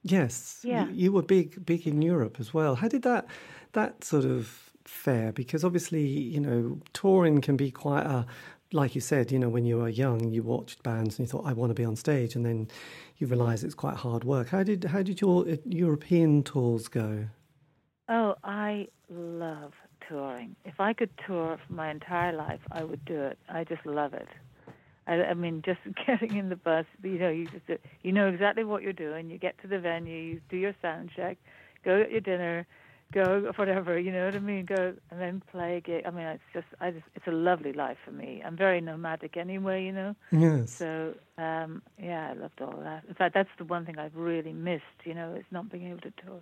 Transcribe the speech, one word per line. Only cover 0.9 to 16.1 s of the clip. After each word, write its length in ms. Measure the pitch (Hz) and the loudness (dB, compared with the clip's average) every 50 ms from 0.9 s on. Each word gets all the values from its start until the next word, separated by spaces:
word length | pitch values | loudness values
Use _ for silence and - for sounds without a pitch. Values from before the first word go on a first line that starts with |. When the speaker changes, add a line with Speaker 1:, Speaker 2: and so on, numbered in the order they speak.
| 185 - 180 190 | 2 4 4 6
Speaker 1:
were 120 | 202 190 - | 6 6 6
big, 420 | - 190 190 165 147 - 196 175 | 8 6 6 6 4 -4 -8 0
big 200 | - 170 170 170 | 0 0 2 2
in 160 | 160 147 151 | 2 2 4
Europe 360 | 156 170 180 156 117 110 - - | 4 4 4 4 2 2 0 -6
as 140 | 117 - - | -8 0 2
well. 220 | 160 156 147 127 | 4 4 4 4
How 120 | 123 196 | 4 2
did 140 | 226 - 262 | 2 2 2
that, 260 | - 254 240 - - - - - - - - - - _ - | 4 4 2 2 0 -4 -16 -16 -16 -18 -20 -20 -20 _ 0
that 320 | 220 214 - - - - | 0 0 0 -2 -10 -4
sort 180 | - 160 147 131 | 2 2 4 4
of 480 | 131 127 127 113 - - - - - _ _ _ | 4 2 0 -2 -6 -12 -20 -20 -20 _ _ _
fare? 480 | - - - - 147 127 117 110 110 107 | -18 -16 -2 0 2 2 4 2 0 -2
Because 320 | - 123 - - 156 156 | -4 -4 -2 -2 0 2
obviously, 400 | 180 175 170 170 - 170 156 147 | 2 2 2 0 0 0 0 2
you 320 | 139 135 147 143 - 156 147 | 2 0 -2 -2 -2 0 0
know, 400 | 147 139 120 120 117 120 143 147 - - - | 2 2 2 2 2 0 -4 -6 -10 -12 -10
touring 480 | - - 196 190 190 175 160 151 143 | 0 4 6 6 8 8 8 6 6
can 160 | 135 - 139 | 6 4 2
be 140 | 127 143 135 | 2 2 0
quite 340 | 127 - - 147 143 147 - | -2 -4 -2 0 0 2 2
a, 200 | 156 135 123 120 123 - - - - - _ _ _ | 2 0 0 0 -2 -8 -16 -18 -18 -20 _ _ _
like 220 | - 156 139 123 - | 2 2 2 2 2
you 80 | 135 | -4
said, 300 | - - 151 135 117 120 | 0 2 4 4 4 4
you 80 | 135 127 | 2 2
know, 100 | 127 120 | 2 2
when 160 | 113 123 120 | 2 2 2
you 120 | 117 117 117 | 4 2 2
were 100 | 117 117 | 0 0
young, 400 | 107 110 135 135 117 113 117 113 | 0 2 2 2 2 2 0 0
you 120 | 110 117 113 | 0 0 0
watched 400 | 113 123 - - - - _ - | 0 -2 -2 -2 -8 -16 _ -4
bands 340 | 120 113 113 110 110 107 | -2 0 0 0 -2 0
and 100 | - 127 | -2 -4
you 40 | 120 | -2
thought, 120 | 131 - - | -4 -4 -2
"I 80 | 147 127 | -2 0
wanna 200 | 113 123 117 110 | 0 0 0 2
be 100 | - 120 | 0 0
on 120 | 113 110 | -2 -2
stage," 400 | 120 - 156 147 135 120 117 - | 0 2 2 2 2 2 0 0
and 100 | 120 120 | 0 0
then 220 | 117 117 110 113 - - - - - - - - - _ | 0 0 -2 -2 -6 -8 -16 -16 -16 -16 -18 -20 -20 _
you 80 | _ 156 | _ -2
realise 380 | 120 123 123 120 117 113 107 - | 0 2 4 4 4 2 0 -2
it's 100 | - - | -6 -6
quite 220 | - - 143 135 | -4 -4 -4 -4
hard 280 | 127 - 120 117 117 120 | -2 -4 -4 -4 -2 0
work. 260 | 123 139 131 117 123 | 0 0 0 0 0
How 120 | 180 190 | 0 2
did, 220 | 190 202 208 180 175 | 2 2 0 0 0
how 180 | - 156 202 | -2 0 0
did 200 | 190 196 185 - | 0 -2 0 2
your, 260 | 202 190 180 175 - 165 | 4 4 4 4 4 2
uh, 60 | 165 151 - | -2 -4 -2
European 800 | 254 180 165 180 165 151 151 - - | -4 0 2 4 4 4 2 2 4